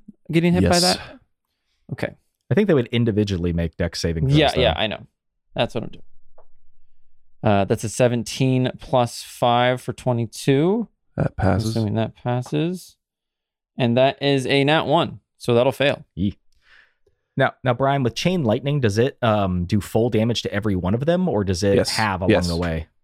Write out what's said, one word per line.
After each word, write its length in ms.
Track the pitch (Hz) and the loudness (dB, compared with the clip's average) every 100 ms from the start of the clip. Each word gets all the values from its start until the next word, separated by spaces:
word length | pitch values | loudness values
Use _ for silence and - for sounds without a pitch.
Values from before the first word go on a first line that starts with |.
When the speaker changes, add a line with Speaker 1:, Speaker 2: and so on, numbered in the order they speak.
| - _ - | -18 _ -2
Speaker 1:
getting 200 | 165 175 | 2 2
hit 100 | 175 | 4
by 60 | 180 175 | 4 4
Speaker 2:
Yes. 40 | |
Speaker 1:
that? 180 | 180 185 - - _ _ _ _ _ _ - | 2 -2 -6 -20 _ _ _ _ _ _ -14
Okay. 240 | - 113 - _ _ _ | -8 -8 -10 _ _ _
Speaker 3:
I 40 | |
think 120 | 131 208 | 2 4
they 80 | |
would 140 | 147 117 | 2 2
individually 640 | 120 117 101 101 92 87 | 0 2 2 0 0 0
make 240 | 85 82 - | 0 -2 -4
dex 240 | 85 - | -6 -2
saving 260 | 85 82 131 | -4 -2 2
throws, 100 | 147 | 4
Speaker 1:
Yeah, 140 | 143 | 4
Speaker 3:
though. 80 | - | 2
Speaker 1:
yeah, 140 | 117 - | 0 2
I 100 | 107 | -2
know. 180 | - - _ _ _ _ | -4 -12 _ _ _ _
That's 200 | - 120 | -4 -4
what 100 | 120 | -4
I'm 60 | - | -8
doing. 120 | - - - - - - - - - - - - - - - | -12 -16 -16 -16 -16 -16 -18 -18 -18 -20 -20 -20 -20 -20 -4
Uh, 200 | 110 101 95 | 0 2 2
that's 180 | 113 | -2
a 40 | 107 | -2
seventeen 840 | - 123 120 104 - 131 127 127 - | 0 2 2 -4 -2 2 2 0 -6
plus 420 | - 127 120 - | 0 0 0 -4
five 580 | - - 123 120 123 127 | -16 -2 2 4 2 0
for 120 | - | -6
twenty-two. 960 | - 127 117 113 - - 135 170 226 214 _ _ | -6 -2 -2 -4 -4 0 2 2 0 -4 _ _
Speaker 2:
That 140 | - - - | -4 -4 0
Speaker 1:
I'm 60 | |
Speaker 2:
passes. 260 | 95 95 113 | 0 0 0
Speaker 1:
assuming 240 | 113 104 | -2 -2
that 200 | 110 110 - | -2 -4 -6
passes. 800 | 123 123 127 151 165 185 - _ _ _ _ _ _ _ _ - | -6 -6 -4 -4 -4 -6 -14 _ _ _ _ _ _ _ _ -4
And 180 | 120 120 | 0 2
that 240 | 135 - | 2 2
is 240 | 143 139 123 | 0 0 2
a 180 | 139 | 2
nat 220 | 139 156 - | 4 2 2
one, 340 | 160 147 113 _ _ | 0 0 -6 _ _
so 160 | - | 0
that'll 160 | 117 135 | 4 2
fail. 320 | - 139 - - - | 2 0 0 -8 -4
Speaker 3:
Yee. 200 | 98 - _ _ _ - _ _ _ _ _ - | -4 -4 _ _ _ -20 _ _ _ _ _ -2
Now, 140 | 127 - | -2 0
now, 120 | 127 | -4
Brian, 280 | 120 135 139 | 0 0 2
with 120 | 120 | -2
chain 300 | - 175 185 | -2 -2 0
lightning, 360 | 120 113 127 147 | 0 0 0 0
does 160 | 117 101 | 0 2
it, 200 | 131 - | 0 0
um, 440 | 117 107 95 90 87 | 0 2 0 0 0
do 140 | 107 | -2
full 280 | - 110 120 | 0 0 2
damage 300 | 107 113 110 | 2 0 -2
to 100 | - | -4
every 220 | 101 107 | -4 -2
one 200 | 92 90 | -2 -2
of 100 | 117 143 | 0 0
them, 220 | 180 180 | 0 0
or 160 | 107 | 0
does 180 | 95 87 | 0 0
it 140 | 101 95 | 2 2
Speaker 2:
Yes. 140 | 98 | 2
Speaker 3:
halve 320 | - 110 92 | -2 -2 0
along 80 | 95 | 2
Speaker 2:
Yes. 180 | 95 87 | 2 2
Speaker 3:
the 80 | 85 | -2
way? 320 | 87 80 - _ | -2 -4 -8 _